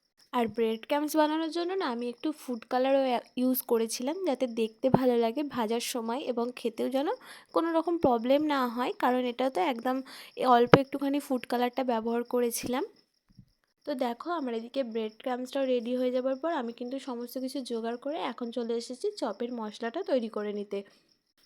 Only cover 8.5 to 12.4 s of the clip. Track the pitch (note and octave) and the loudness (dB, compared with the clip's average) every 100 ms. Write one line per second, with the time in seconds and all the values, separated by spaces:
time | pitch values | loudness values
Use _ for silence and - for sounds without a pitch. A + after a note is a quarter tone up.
8.5 | C#4 B3 A#3 C4+ - C#4 B3+ B3 A#3+ C4 | 2 0 0 -2 2 2 4 0 0 -2
9.5 | C4 E4+ A#3 B3+ C4 C4 - - - C4 | 2 0 0 -2 -2 -4 -14 -16 -2 6
10.5 | A#3+ A#3+ C#4 C4 C#4 C#4 C#4+ - B3+ - | 8 8 4 2 -2 0 0 -2 -4 -2
11.5 | A#3+ B3 A#3+ B3+ A3+ A3+ A#3 A#3+ B3 | -2 0 0 -2 -2 0 -2 -2 -2